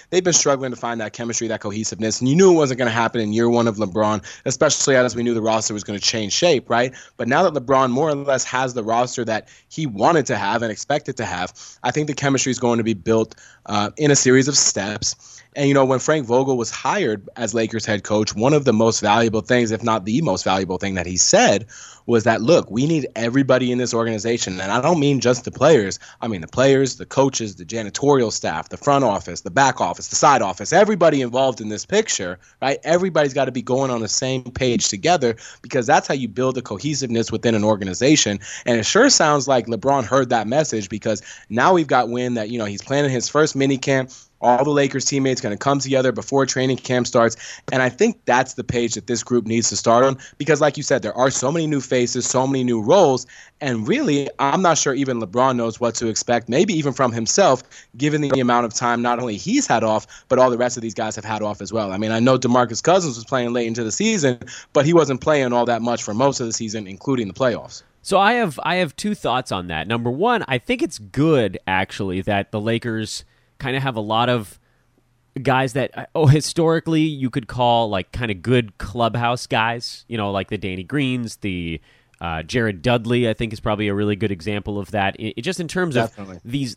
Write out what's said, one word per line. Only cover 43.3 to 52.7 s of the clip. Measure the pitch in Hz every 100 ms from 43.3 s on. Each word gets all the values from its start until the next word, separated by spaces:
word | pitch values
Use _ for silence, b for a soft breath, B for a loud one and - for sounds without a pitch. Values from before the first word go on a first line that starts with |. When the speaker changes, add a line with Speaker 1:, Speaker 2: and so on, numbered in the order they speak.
| 147 156
Speaker 1:
mini | 139 135 135
camp. | - 135 131 B B _
All | 117 123
the | 147
Lakers | 143 139 135
teammates | - 139 135 127
gonna | 113 101
come | 139 139
together | 131 131 127
before | 110 95 139 131
training | 131 131 123
camp | - 127 117
starts. | 123 113 B B B -
And | 131
I | 127
think | - 233 -
that's | - 123 131
the | -
page | 117 123 117
that | 110 92
this | 120
group | - 120 107
needs | 113 110
to | 101
start | 120 117
on, | 135 135 B -
because | 147 143
like | 151 151
you |
said, | 139 131
there | 107 -
are | 131
so | - 127
many | 165 156
new | 143
faces, | 120 131 120 123 117
so | 127
many | 131 135
new | 123